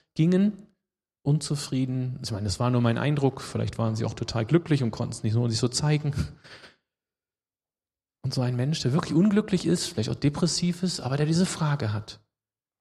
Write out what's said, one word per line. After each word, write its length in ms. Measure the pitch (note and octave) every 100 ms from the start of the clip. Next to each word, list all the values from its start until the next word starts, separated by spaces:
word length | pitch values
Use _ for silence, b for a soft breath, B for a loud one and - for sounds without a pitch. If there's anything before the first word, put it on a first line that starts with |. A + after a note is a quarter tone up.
| B
gingen, 540 | - D#3+ F#3 G#3 - - _ _ _ _ _
unzufrieden. 960 | C#3+ D3 - D3 - C3 C3 B2+ B2+ B2
Ich 60 | -
meine, 140 | A2
das 160 | G#2 -
war 100 | B2
nur 120 | B2
mein 180 | A#2+ A#2
Eindruck, 420 | C#3 D3 C3+ -
vielleicht 380 | - A2+ A2 -
waren 160 | A2+ A2
sie 100 | A2+
auch 80 |
total 320 | - A#2 A2+ A2
glücklich 380 | E3 E3 C#3+
und 80 | A#2
konnten 200 | - A#2
es 120 | -
nicht, 100 | A2+
nur 140 | A2 A#2+
nicht 100 | A2
so 120 | B2
zeigen. 440 | - D3 D3+ D3 - - B B B B B _ _ _ _ _ _ _ _ _ _ _ _ _ _
Und 120 | C3+ C3+
so 60 |
ein 140 | B2 B2
Mensch, 260 | C3 D#3+
der 120 | B2+
wirklich 220 | C#3+ - D#3
unglücklich 500 | G#3 G3+ G#3+ F3+ -
ist, 220 | F3 -
vielleicht 220 | - A2+
auch 60 | -
depressiv 680 | C#3 D3 E3+ - F3 F3
ist, 160 | F#3 -
aber 180 | B2 C#3
der 80 | D3+
diese 220 | E3 F#3
Frage 460 | - D#3 C#3+ A2
hat, 260 | G#2 - - _ _ _ _ _ _